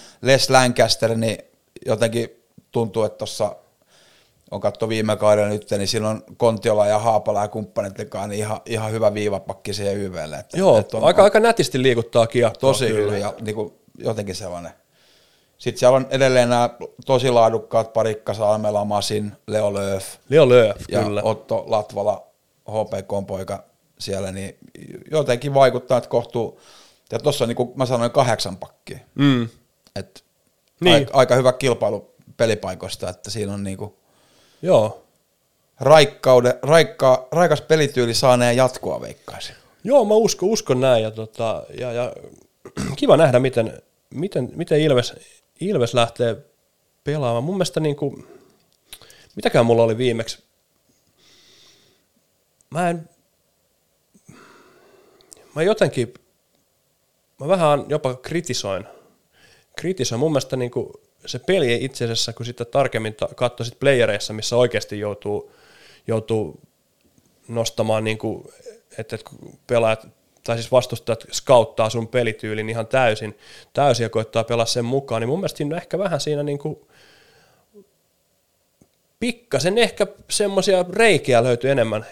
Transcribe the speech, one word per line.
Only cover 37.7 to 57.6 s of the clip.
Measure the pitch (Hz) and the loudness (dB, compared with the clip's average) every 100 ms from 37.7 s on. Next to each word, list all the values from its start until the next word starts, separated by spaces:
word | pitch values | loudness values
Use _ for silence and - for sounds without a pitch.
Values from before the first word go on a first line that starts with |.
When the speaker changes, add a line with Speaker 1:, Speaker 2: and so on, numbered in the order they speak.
| 160 143 127 120 | 2 2 0 0
Speaker 1:
saaneen | 110 135 123 120 120 | 2 4 4 4 2
jatkua, | 127 - 90 62 | 0 0 -8 -8
veikkaisin. | 58 - - - - - _ _ | -10 -16 -18 -16 -16 -18 _ _
Speaker 2:
Joo, | 202 277 | 2 2
mä | 208 | 4
usko-, | 214 220 - 185 | 4 2 0 -2
uskon | 214 - 127 | -2 0 2
näin, | 131 117 | 4 2
ja | 110 | 0
tota, | 110 110 - 113 82 - - | -8 -12 -6 -6 -6 -10 -12
ja, | 123 | -8
ja | 117 123 - - - _ | -6 -6 -10 -20 -20 _
<clears throat> | _ - - - 135 | _ -16 -10 -8 -2
kiva | 269 151 | 4 6
nähdä, | 156 123 | 6 4
miten, | 131 117 107 - _ _ _ | 2 0 -2 -8 _ _ _
miten, | 123 190 143 123 | -8 -6 -4 -6
miten | - 170 151 | -8 -2 0
Ilves, | 156 123 - - - _ _ _ | 4 2 0 -10 -20 _ _ _
Ilves | 185 170 117 | -4 -2 0
lähtee | 123 117 - 117 107 - _ _ _ _ _ | 0 -2 -2 -4 -4 -12 _ _ _ _ _
pelaamaan. | 139 151 123 117 | -6 -4 -2 -2
Mun | 147 | -2
mielestä, | 190 175 156 | -2 -2 -2
niinku, | 156 143 143 143 - - _ _ _ _ _ - - - _ - | -2 -2 -6 -6 -18 -20 _ _ _ _ _ -20 -20 -20 _ -6
mitäkään | 226 139 117 | 0 2 4
mulla | 117 | 4
oli | 117 110 | 2 2
viimeksi? | 127 113 - - _ _ _ _ _ _ _ _ _ _ _ _ _ _ _ _ _ _ _ _ _ _ _ | -2 -2 -6 -12 _ _ _ _ _ _ _ _ _ _ _ _ _ _ _ _ _ _ _ _ _ _ _
Mä | 151 175 | -4 -2
en, | 170 160 _ _ _ _ _ _ _ _ _ _ _ _ - - - _ _ _ _ _ _ _ - _ | -4 -10 _ _ _ _ _ _ _ _ _ _ _ _ -20 -20 -20 _ _ _ _ _ _ _ -20 _
mä | 147 | -2
jotenkin, | 180 214 156 135 113 - _ _ _ _ _ _ _ _ _ _ _ _ | 0 2 0 0 -6 -10 _ _ _ _ _ _ _ _ _ _ _ _
mä | 139 | -2
vähän | 185 | 2